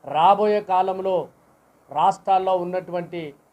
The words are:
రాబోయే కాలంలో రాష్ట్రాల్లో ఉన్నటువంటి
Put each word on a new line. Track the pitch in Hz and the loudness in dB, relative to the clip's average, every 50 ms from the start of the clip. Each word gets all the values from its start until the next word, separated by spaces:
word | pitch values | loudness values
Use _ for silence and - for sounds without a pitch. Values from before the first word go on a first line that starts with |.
| - | -12
రాబోయే | 135 143 151 160 185 202 196 214 214 208 208 | -4 -2 2 4 4 4 4 4 0 0 -2
కాలంలో | 208 - 185 185 185 190 185 190 190 190 185 175 143 120 _ _ _ _ _ _ _ _ _ _ _ _ | 0 0 0 0 2 0 -2 -4 -2 -2 -2 -2 -4 -6 _ _ _ _ _ _ _ _ _ _ _ _
రాష్ట్రాల్లో | 135 147 165 190 180 - _ 202 196 185 190 190 190 | -2 2 2 2 2 0 _ 0 0 2 2 0 0
ఉన్నటువంటి | 185 175 180 180 185 180 175 175 175 175 - 175 175 160 147 139 _ _ _ | -2 -2 -4 -6 -6 -6 -6 -8 -8 -8 -8 -10 -10 -10 -12 -16 _ _ _